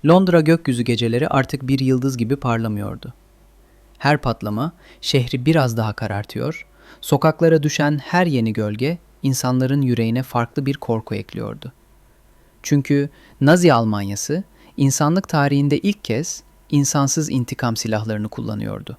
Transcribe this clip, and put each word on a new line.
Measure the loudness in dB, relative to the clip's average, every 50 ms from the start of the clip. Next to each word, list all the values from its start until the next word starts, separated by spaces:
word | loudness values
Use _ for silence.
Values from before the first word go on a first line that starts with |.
| 6
Londra | 6 6 6 6 6 4 4
gökyüzü | 6 6 2 2 2 -2 -2 -2 0
geceleri | 0 0 0 0 0 0 0 0 2
artık | 0 0 0 0 -4 -8 -2 -2
bir | 0 0
yıldız | 2 2 0 2 0 -2 -2 -2
gibi | -2 -2 -2
parlamıyordu. | -2 -2 -2 -2 -2 -2 -4 -4 -4 -6 -6 -8 -10 -14 -16 -18 _ _ _ _ _ _ _ _ _ _ _ _ _ _ _ _ _
Her | 0 0 0 2
patlama | 0 -2 -4 -4 -4 -6 -4 -4 -4 -4 -6 _ -20 -20 -20 -12
şehri | -8 0 0 0 0 0 -4 -2 0
biraz | 2 4 4 2 2 0 -2
daha | -2 -2 -4
karartıyor, | -4 -6 -4 -4 -6 -6 -6 -8 -6 -6 -6 -6 -8 -14 _ _ _ -20 -20 -20 -18
sokaklara | -2 0 0 2 4 2 2 4 4 4 4 4 2
düşen | 0 0 0 0 0 0 -2
her | -4 -2 0 0 2
yeni | 2 2 0 0 0 0
gölge | -2 -4 -4 -4 -2 -2 -2 -4 -4 -10 _ _ _ -2
insanların | -2 -2 0 0 0 0 2 2 2 2 2
yüreğine | 2 2 2 0 0 0 0 -2 -4
farklı | -2 -2 -2 -2 -2 _ -4 -4
bir | -4 -4
korku | -6 -4 -4 -4 -4 -2 -6 -8
ekliyordu. | -8 -8 -10 -10 -10 -8 -8 -10 -12 -14 -16 -18 _ _ _ _ _ _ _ _ _ _ _ _ _ _ _ _ _ -4
Çünkü | 0 0 0 2 2 0 0 0 -2 -6 -16 -20 -20 -6 _
Nazi | 4 4 4 6 6 6 6
Almanyası | 4 4 2 0 -2 -2 -4 -6 -6 -4 -4 -4 -4 -6 _ _ _ -20 -18 _ 0
insanlık | 0 2 2 2 2 2 2 0 -2 0
tarihinde | 0 0 2 2 2 2 2 2 0 0
ilk | 0 -2 -2 -2 _
kez | -4 -2 -2 -2 -6 -10 -12 -14 _ _ _ _ _
insansız | 0 2 2 2 2 2 2 2 0 -2 -2 -2
intikam | -2 -4 -4 -4 -6 -4 -4 -4 -4 -4
silahlarını | -4 -2 -2 -2 -2 -2 -4 -4 -4 -6
kullanıyordu. | -8 -8 -8 -6 -6 -6 -6 -6 -8 -8 -10 -14 -16